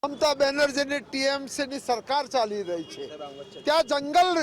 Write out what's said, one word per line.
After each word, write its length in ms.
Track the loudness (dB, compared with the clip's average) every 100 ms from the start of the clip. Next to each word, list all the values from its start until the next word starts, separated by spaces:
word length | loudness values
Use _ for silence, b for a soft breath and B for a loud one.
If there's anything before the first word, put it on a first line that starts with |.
મમતા 320 | -6 0 0 4
બેનર્જીની 640 | 2 4 2 2 -2 -2
ટી 260 | -4 -2 0
એમ 160 | 0 -4
સીની 320 | -6 -6 -6
સરકાર 460 | -2 -2 0 -2 0
ચાલી 360 | 0 0 -2
રહી 200 | -4 -4
છે, 220 | -6 -10 -14 -12 -14 -14 -16 -6 2
ત્યાં 240 | 2 2
જંગલ 480 | 0 2 4 6 4